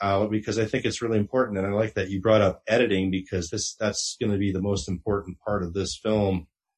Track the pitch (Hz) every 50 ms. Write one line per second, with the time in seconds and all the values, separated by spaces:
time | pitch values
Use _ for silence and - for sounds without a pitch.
0 | 101 98 98 98 104 104 107 107 104 - 98 113 110 104 - 123 - 113 - -
1 | 120 113 113 107 104 - - 127 127 110 104 95 95 98 101 104 113 104 - -
2 | 117 95 101 95 - 110 110 107 101 95 90 - - - 110 123 123 110 98 95
3 | 95 95 95 92 92 - 101 92 85 - 104 107 - - - - 110 104 101 -
4 | - - - - 120 107 101 98 101 101 92 92 95 101 101 95 - - 92 85
5 | - 110 104 101 92 92 92 - - 107 104 98 90 85 82 98 92 90 - -
6 | - 110 107 107 101 98 95 87 82 - _ _ _ _ _